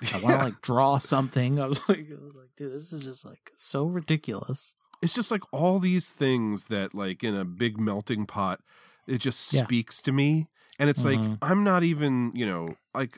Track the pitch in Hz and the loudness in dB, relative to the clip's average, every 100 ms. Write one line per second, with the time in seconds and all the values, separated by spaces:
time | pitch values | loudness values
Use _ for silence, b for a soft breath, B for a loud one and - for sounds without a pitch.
0 | - 95 98 135 131 98 - 123 135 139 | -4 0 2 4 2 -4 0 4 6 4
1 | - 135 131 131 127 143 135 143 - 170 | 2 0 2 2 2 2 0 -2 0 0
2 | 151 143 143 139 127 - 143 139 165 160 | -2 -16 -18 -20 -20 -14 -10 -10 -10 -10
3 | 135 127 127 - - - - 139 156 180 | -10 -14 -18 -20 -20 -12 -6 -2 -2 -2
4 | 156 156 - 101 - 131 - - _ - | -2 -2 -2 -8 -6 -8 -10 -20 _ -4
5 | 170 - - 208 - 139 175 190 185 180 | -2 0 0 -2 -4 0 2 4 4 2
6 | - - 139 127 110 101 - 104 98 101 | 0 0 2 2 2 -2 -2 -2 -4 -4
7 | 95 92 117 98 92 87 117 107 107 101 | -6 -4 -2 -2 -4 -2 -2 0 -2 -2
8 | 104 107 104 104 95 90 _ b b b | -4 -4 -4 -4 -4 -4 _ b b b
9 | - 127 131 - - 135 117 120 - - | -6 -4 -2 -2 2 2 2 0 0 -2
10 | - 135 143 156 156 B B B 143 139 | 0 2 2 2 -2 B B B 2 2
11 | 135 117 110 110 143 196 208 180 170 147 | 2 2 0 -2 0 2 4 4 2 2
12 | 147 127 117 120 107 87 82 80 _ 127 | 0 2 0 -2 -2 -2 -4 -8 _ -6
13 | 127 | -6